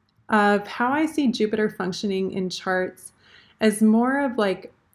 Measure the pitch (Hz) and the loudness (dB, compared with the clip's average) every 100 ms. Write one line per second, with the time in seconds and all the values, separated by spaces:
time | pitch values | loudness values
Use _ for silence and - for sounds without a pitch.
0 | _ _ - 220 202 202 202 - 247 285 | _ _ -2 2 4 2 -2 -4 0 0
1 | 311 311 277 - 214 214 214 - 185 190 | 0 0 0 2 0 0 -2 -2 -4 -4
2 | 208 190 190 196 185 - - 185 185 - | -2 -2 -2 -4 -6 -6 -4 -2 -2 -6
3 | - _ _ - _ - 220 214 220 220 | -20 _ _ -20 _ -2 0 4 4 4
4 | 247 277 277 233 202 180 - _ _ | 2 0 -2 0 -2 -2 -8 _ _